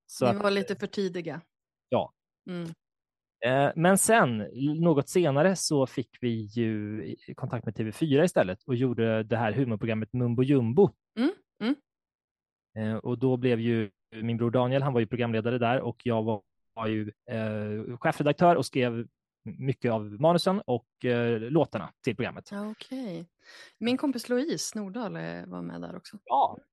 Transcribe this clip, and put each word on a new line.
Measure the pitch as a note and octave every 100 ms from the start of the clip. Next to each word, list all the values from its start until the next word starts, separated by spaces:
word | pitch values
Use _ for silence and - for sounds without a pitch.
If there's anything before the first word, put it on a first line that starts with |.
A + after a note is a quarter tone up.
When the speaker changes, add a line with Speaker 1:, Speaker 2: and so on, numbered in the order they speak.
| _
Speaker 1:
Så | - C3
Speaker 2:
Ni | G3+
Speaker 1:
att |
Speaker 2:
var | G3+
lite | G3+ G3 G3
för | G3
tidiga. | - F#3+ F3+ E3 D3 - _ _ _ _
Speaker 1:
Ja. | A2+ D#2 _ _ _ -
Speaker 2:
Mm. | F3+ E3 E3 _ _ _ _ _ _ A#2+
Speaker 1:
Eh, | C3+ C#3+ D#3+
men | F3 F#3+
sen, | - A3+ D#3 A2
l-, | F#2+ A#2+ C#3+ D#3
något | E3+ C#3+ -
senare, | F#3 E3 C3+ F3+ F#3
så | - D3 C3
fick | - - -
vi | A#2+ A2+
ju | G#2+ A2+ A2+ G#2+ G#2 G#2+ -
i-, | - - -
kontakt | B2+ A#2+ A2+
med | -
T |
V | A2
fyra | - D#3+ C3+
istället | F3+ - G2 F#2+
och | - A#2+
gjorde | B2+ A#2+ A2+ A2
det | A2 A2+
här | A2+
humorprogrammet | G#2+ B2+ G#2+ A2+ A2 G#2+
Mumbo | B2 A#2+ A#2
Jumbo. | C3 C#3 A2+ C#3 F#3+ - _ -
Speaker 2:
Mm, | C#4 G4 _ -
mm. | A3 D4 _ _ _ _ _ _ _ _ _ A2
Speaker 1:
Eh, | A2 A2+
och | B2 B2
då | C3 B2+
blev | B2+ A#2
ju | A#2 A2+ G#2 - _ A2+
min | A2+ A#2
bror | A#2
Daniel, | B2+ B2 C3+
han | C#3
var | A#2+
ju | A2
programledare | A#2+ A#2 A2 A2 B2
där | A#2 B2+
och | A#2+ - A#2+
jag | A2+
var, | A2 G#2 - _ _
var | - A2
ju, | A2 G#2+ - -
eh, | A2+ A2 G#2+ G#2+ G#2+ - A#2+
chefredaktör | E3 - D3 D3 F3 E3+
och | B2+
skrev | C#3 B2 A#2 A#2+ _ _ _
mycket | A2 - C3 - A#2+
av | A2+ G#2
manusen | G#2 D#3 F3 F#3+ F#3+ -
och, | A#2+ - _ B2
eh, | A#2+ A#2+ A2+
låtarna | A2+ D#3 C#3+ A2 D2+ -
till | C3 G#2+
programmet. | A2 A#2 -
Speaker 2:
Ja, | G3+ G#3+
okej. | G#3+ - C4 A#3 E3 F3 _ - - - _
Min | A3+ B3+
kompis | D4 B3 -
Louise | B3 E4 E3 - G#3+
Nordahl, | G3 A3 G#3 E3
eh, | E3 E2+ -
var | -
med | - -
där | - -
också. | - G#3+ -
Speaker 1:
Ja. | B3+ A#3+ - -